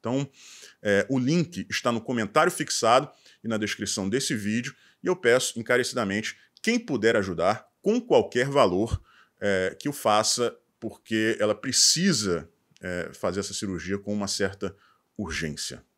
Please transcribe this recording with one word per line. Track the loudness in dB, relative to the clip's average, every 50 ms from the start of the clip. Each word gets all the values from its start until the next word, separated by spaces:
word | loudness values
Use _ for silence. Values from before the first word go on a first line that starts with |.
Então, | _ -2 -2 -2 -4 -4 _ -20 -20 -20 -20 -20 -20 -20 -20 _ -2
é, | 2 2 2 2 2
o | 0 0
link | 0 2 2 2 0 0 -4 -10 -10 -6
está | -8 -4 -2 -2
no | -2 -2
comentário | -4 -4 -2 -2 -2 0 2 2 2 2 0
fixado | -2 -6 -4 -4 0 4 6 6 6 4 2 -12 _ _ -20 -20 _ _
e | -4
na | -2
descrição | -2 -2 -2 -4 -4 -6 -6 -4 -4 -2
desse | -2 -2 -2 -2 -2 -4
vídeo, | -4 -4 -2 -4 -4 -4 -6 -12 _ _ _ _ _ -4
e |
eu | -4 -4
peço | 0 4 4 4 4 4 0 -6 -8
encarecidamente, | -2 0 2 2 2 0 -2 -2 -2 0 0 -2 -2 -4 -8 _ _ _ _ _
quem | _ 0 0 0
puder | 0 -2 -4 2 4 4 4
ajudar, | 4 2 0 -2 0 2 2 2 0 -4 _ _ _
com | _ 0 0 0
qualquer | 2 4 6 6 6 4 0 -2 0 2
valor, | 4 4 4 4 4 2 0 0 -2 -6 -6 _ _ _ -20 _ _ _
é, | -2 0 0 2 0 -2 -4 -6
que | -8 -8
o | -8
faça, | -2 2 2 4 4 4 2 0 0 0 -2 -4 _ _ _ _ _
porque | -12 -12 -12 -12 _ -4 -2 0 2 0 0 0
ela | 0 0 0
precisa, | -2 -4 -4 0 2 4 4 4 4 2 2 2 2 0 0 -2 -2 -4 -10 _ _ _ _ _ _ -10
é, | -8 -6 -6 -6 -8 -10
fazer | -6 -4 -4 -2 -2
essa | -4 -4 -6
cirurgia | -6 -6 -6 -6 -6 -6 -6 -6
com | -6 -4 -6 -4
uma | -4 -4 -4
certa | -4 -2 -2 -4 -4 -6 -10 -10 -10 _ _ _ _ _ _ _ _
urgência | -10 -8 -8 -6 -6 -6 -6 -6 -8 -10 -10 -10 -14 -18 _ _